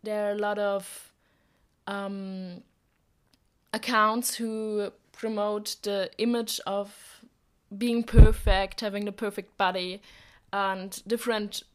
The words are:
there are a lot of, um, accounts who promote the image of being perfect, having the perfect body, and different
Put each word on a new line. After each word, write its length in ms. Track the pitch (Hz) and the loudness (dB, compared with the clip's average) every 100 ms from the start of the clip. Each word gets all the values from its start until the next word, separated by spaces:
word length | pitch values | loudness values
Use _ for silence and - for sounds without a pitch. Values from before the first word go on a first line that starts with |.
there 240 | 214 208 208 | -6 -4 -4
are 40 | |
a 60 | 208 | -2
lot 200 | 208 208 | -4 -2
of, 560 | 202 196 185 - - _ _ _ _ _ _ _ - | -2 -2 -6 -18 -20 _ _ _ _ _ _ _ -10
um, 760 | 202 196 196 190 190 185 180 - _ _ _ _ _ _ _ _ _ _ | -8 -8 -10 -10 -12 -12 -16 -20 _ _ _ _ _ _ _ _ _ _
accounts 640 | 220 226 233 214 226 240 - | -10 -2 2 2 2 -4 -6
who 560 | 233 220 214 208 202 - _ | -6 -6 -4 -4 -4 -8 _
promote 680 | - 220 214 208 208 208 - | -10 -6 -4 -2 -4 -6 -8
the 260 | 208 202 185 - | -6 -4 -4 -2
image 420 | 226 240 226 - - | -2 0 -2 -8 -6
of 560 | 196 202 - - - - _ _ _ _ 202 | -6 -6 -12 -20 -20 -20 _ _ _ _ -6
being 260 | 240 233 | -2 -2
perfect, 800 | 233 220 226 - - 190 196 - | 4 12 12 12 2 2 0 -6
having 240 | 214 202 208 | -8 -6 -8
the 60 | |
perfect 460 | 202 214 196 185 _ | -6 -6 -6 -14 _
body, 440 | 190 185 180 190 - - - - _ | -2 -2 -8 -10 -16 -20 -20 -20 _
and 500 | 202 196 190 185 - - | -4 -4 -4 -8 -14 -6
different 560 | 226 240 220 208 - - | -4 -2 -4 -4 -10 -14